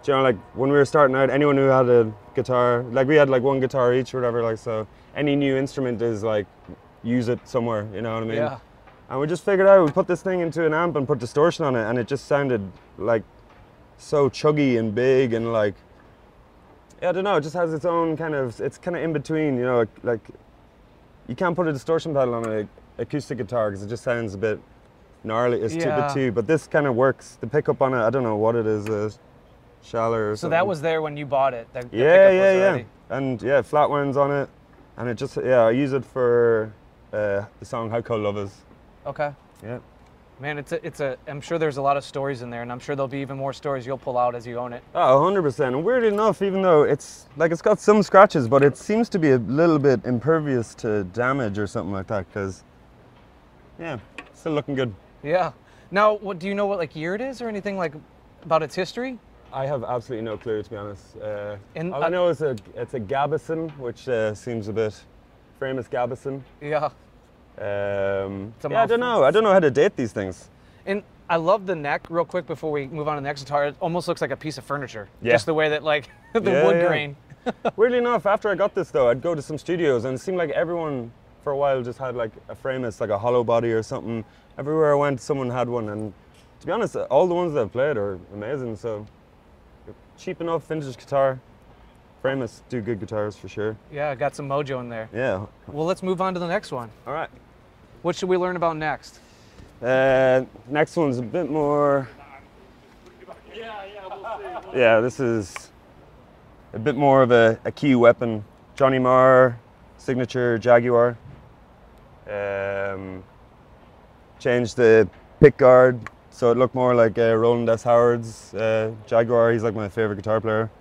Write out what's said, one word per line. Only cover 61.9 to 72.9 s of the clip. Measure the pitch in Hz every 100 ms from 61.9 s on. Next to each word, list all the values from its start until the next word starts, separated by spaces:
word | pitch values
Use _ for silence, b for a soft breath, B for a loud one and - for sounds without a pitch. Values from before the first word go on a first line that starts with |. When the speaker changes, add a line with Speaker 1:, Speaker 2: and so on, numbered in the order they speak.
Speaker 1:
all | 139
I | 165
Speaker 2:
I |
Speaker 1:
know | 180 175
is | 143
a, | 151 117 - -
it's | 120
a | 131
Gabison, | 95 135 143 151 - 160 160 147
which, | 123 113 -
uh, | 117 110 104
seems | - 117 104
a |
bit | 107 107 - - - _ _ _ _
famous | 135 131 113
Gabison. | 127 123 127 139 135 131 -
Speaker 2:
Yeah. | 147 147 147 - _ - _ _ - -
Speaker 1:
Um, | 101 101 101 101 98 98 98 98 101 117
Speaker 2:
It's | 147
a |
Speaker 1:
yeah, | 202
I | 220
don't | 233
Speaker 2:
mouthful. | 247 220
Speaker 1:
know. | 135
I |
don't | 185
know | 220
how | 190
to | 156
date | 123 180 -
these | 120
things. | 113 95 92 - b b b -
Speaker 2:
And | 202 - - -
I | 170
love | 165 214 190
the | 170
neck, | 143 165 -
real | 170
quick, | 165 180 147
before | 156 160
we | 147
move | 135